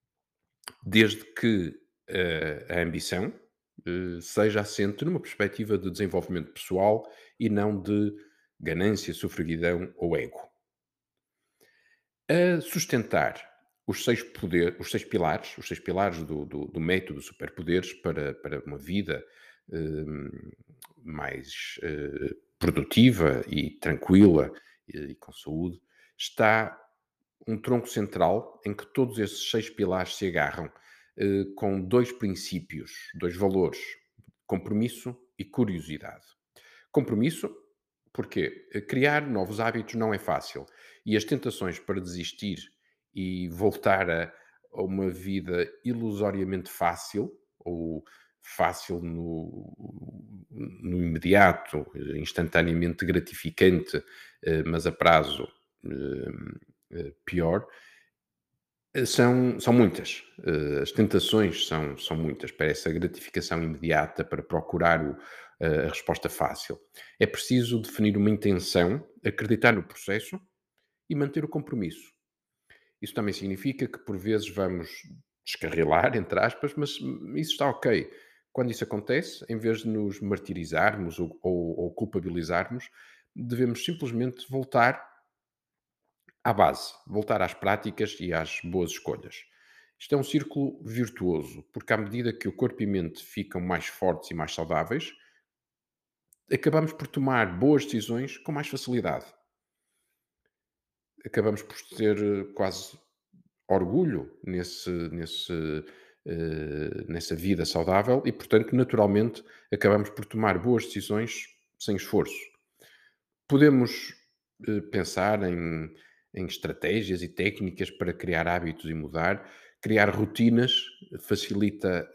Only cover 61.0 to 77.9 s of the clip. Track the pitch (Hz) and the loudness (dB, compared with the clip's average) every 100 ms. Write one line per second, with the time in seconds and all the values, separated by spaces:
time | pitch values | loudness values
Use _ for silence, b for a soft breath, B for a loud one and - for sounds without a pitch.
61 | 104 98 - 110 98 80 - 80 73 69 | 4 4 4 4 4 0 -2 -2 -4 -6
62 | - 80 78 - 76 - 78 73 82 82 | -6 -2 -2 -4 -8 -2 0 0 -2 -2
63 | 87 - - - - 82 82 78 82 76 | -2 -4 -8 -6 -4 -2 -2 -2 0 2
64 | 78 - 78 71 - 82 - 85 85 82 | 2 -4 -6 -6 -4 -4 -2 2 4 4
65 | 73 69 B B B B 82 76 76 - | 0 -6 B B B B 0 2 0 -4
66 | - 80 73 - 69 - - - _ B | -4 -4 -4 -2 -2 -4 -12 -14 _ B
67 | B B 110 - - 127 117 117 110 - | B B 0 0 0 2 2 -2 -2 0
68 | 107 101 104 101 104 92 - 92 87 135 | 2 4 4 4 2 2 2 4 4 2
69 | - - - - 107 107 123 107 82 - | -6 -6 -4 -2 0 4 6 4 0 -10
70 | - 104 - 190 _ _ _ _ _ _ | -6 -6 -6 -14 _ _ _ _ _ _
71 | - 151 143 160 151 151 - 123 85 - | -6 -2 -2 -2 -4 -4 -4 -4 -4 -8
72 | - _ _ _ _ _ _ b b b | -20 _ _ _ _ _ _ b b b
73 | 101 - 104 - 98 95 135 131 131 - | -8 -4 -2 -2 -4 -4 -4 -2 -4 -6
74 | - 98 101 107 107 92 95 90 80 - | -8 -6 0 0 0 -2 -2 -2 -8 -14
75 | - - _ _ - - 80 82 80 80 | -20 -20 _ _ -12 -8 -2 2 4 6
76 | 135 120 92 - 113 - 143 151 143 - | 4 2 0 2 0 0 -6 -4 -4 -4
77 | 131 123 - 147 156 - 139 - 127 | -8 -8 -8 -6 -4 0 0 2 2